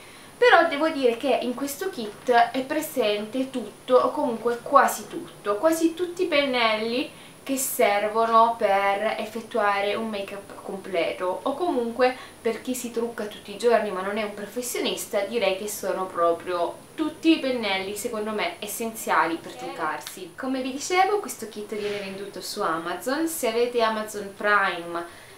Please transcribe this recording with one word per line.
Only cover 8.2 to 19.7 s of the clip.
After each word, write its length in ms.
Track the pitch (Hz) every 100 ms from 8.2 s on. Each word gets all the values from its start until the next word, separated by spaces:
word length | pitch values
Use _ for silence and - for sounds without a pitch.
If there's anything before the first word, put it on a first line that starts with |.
| 226 226 233 -
per 560 | 208 196 196 196 214 -
effettuare 760 | 214 226 - 226 202 202 202
un 140 | 214 226
make-up 520 | 202 196 202 - -
completo, 800 | - 190 190 175 156 - 185 -
o 100 | -
comunque 600 | 269 349 262 233 233 254 254 - -
per 200 | 226 220
chi 120 | -
si 160 | 247 233
trucca 360 | 233 233 - 208
tutti 280 | 180 -
i 40 | 202
giorni 340 | 240 220 208
ma 80 | 185
non 180 | 190 214
è 60 |
un 100 | 208
professionista, 840 | 208 208 247 247 - 233 180 - 208
direi 360 | 202 233 190 190
che 120 | 208
sono 380 | - 196 185 185
proprio 720 | 175 170 170 185 175 170 - - -
tutti 400 | 302 - 330 311
i 20 |
pennelli 580 | 262 247 208 190 190 208
secondo 360 | 233 214 214
me 240 | 214 170 -
essenziali 800 | 208 - 226 220 - 170 165 170
per 160 | 180
truccarsi. 800 | 170 156